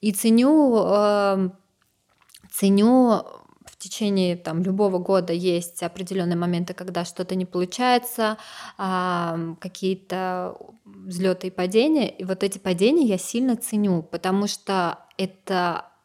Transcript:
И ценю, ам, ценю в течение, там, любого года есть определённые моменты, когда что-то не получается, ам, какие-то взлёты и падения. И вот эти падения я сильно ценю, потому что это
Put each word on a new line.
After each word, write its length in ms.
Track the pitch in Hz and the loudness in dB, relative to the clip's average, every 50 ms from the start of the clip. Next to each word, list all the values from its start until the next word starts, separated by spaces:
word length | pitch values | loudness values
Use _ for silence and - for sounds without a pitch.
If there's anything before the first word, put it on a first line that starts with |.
И 100 | - 214 202 | 0 -2 -2
ценю, 600 | - - 233 226 226 247 277 311 311 294 269 233 220 185 | 0 2 4 6 6 6 6 6 6 6 6 4 4 2
ам, 680 | 175 190 208 208 208 208 202 202 196 196 196 190 185 185 _ _ _ _ _ _ _ _ _ _ _ _ _ _ _ _ - _ _ | 4 2 4 4 4 2 2 2 2 2 0 0 -2 -4 _ _ _ _ _ _ _ _ _ _ _ _ _ _ _ _ -20 _ _
ценю 720 | - - - 196 196 196 208 233 247 254 254 240 220 - - - - - - _ _ _ _ | -6 0 2 4 4 6 6 6 6 6 6 4 2 0 0 -6 -16 -20 -20 _ _ _ _
в 120 | - - _ | -20 -20 _
течение, 600 | - 190 - - 220 208 202 196 185 180 175 175 | -18 -14 -8 -4 -2 0 2 2 2 0 0 -4
там, 260 | 175 170 160 165 185 | -6 -6 -4 -2 -2
любого 360 | 196 190 196 208 202 185 180 | -2 0 2 2 2 2 0
года 340 | 180 - 196 190 175 175 170 | 0 2 0 0 2 0 -4
есть 500 | 175 175 185 175 170 175 175 - - - | -2 0 0 0 0 -2 -6 -12 -8 -10
определённые 540 | 170 170 - 190 175 190 190 175 170 175 170 | -8 -8 -10 -10 -6 -4 -4 -2 -2 -2 -2
моменты, 360 | 175 180 175 170 175 175 185 | -2 -2 -2 -2 -4 -6 -8
когда 320 | - 180 185 175 175 175 | -12 -10 -8 -6 -6 -6
что-то 300 | 170 - - 185 180 185 | -6 -6 -10 -8 -6 -4
не 100 | 185 185 | -4 -4
получается, 920 | 180 - 180 180 180 - - 247 254 247 247 240 247 - - 226 214 220 214 - - - - - - - _ | -4 -2 -4 -4 -4 -4 -2 0 2 2 2 0 -2 -6 -2 -2 -2 -2 -4 -10 -20 -18 -18 -18 -18 -12 _
ам, 800 | 196 190 185 185 180 180 180 175 170 170 165 165 170 165 165 - | -6 -4 -2 -2 -2 -2 -2 -2 -2 -4 -4 -6 -6 -8 -10 -10
какие-то 960 | - 185 180 - - 185 190 185 190 _ 185 180 185 185 185 185 180 185 - - - - - _ _ | -14 -16 _ -6 -4 -4 -4 -4 _ _ -6 -4 -4 -4 -4 -6 -6 -8 -10 -14 -18 -20 -20 _ _
взлёты 640 | 208 196 196 190 190 180 175 185 190 185 185 185 185 | -20 -20 -20 -16 -12 -8 -2 0 0 0 0 -4 -10
и 40 | |
падения. 580 | 185 - 180 180 185 220 240 311 311 302 233 - | -6 -4 -4 0 2 2 4 4 4 2 0 0
И 140 | - - 185 | -4 -8 -6
вот 180 | 185 190 190 - | -6 -4 -2 -2
эти 160 | 196 202 196 | -4 -4 -4
падения 460 | _ 190 185 170 190 226 285 349 302 233 | _ -2 0 2 4 4 4 4 4 2
я 100 | 196 185 | 2 0
сильно 380 | - - - 233 254 262 247 - | -4 -4 -4 -2 0 0 0 -2
ценю, 460 | - - - 214 208 202 180 170 160 | -4 -4 -2 0 2 2 2 0 -2
потому 440 | - - 165 - 185 190 196 202 202 | -4 -10 -6 -4 0 0 0 0 -2
что 520 | - - _ - 196 190 175 170 - - - _ _ _ | -4 -8 _ -4 -2 0 0 -2 -2 -6 -12 _ _ _
это 680 | 190 185 190 _ _ - 190 185 180 175 165 - - - _ _ _ | -6 -6 -6 _ _ -4 -2 0 0 0 -2 -4 -8 -12 _ _ _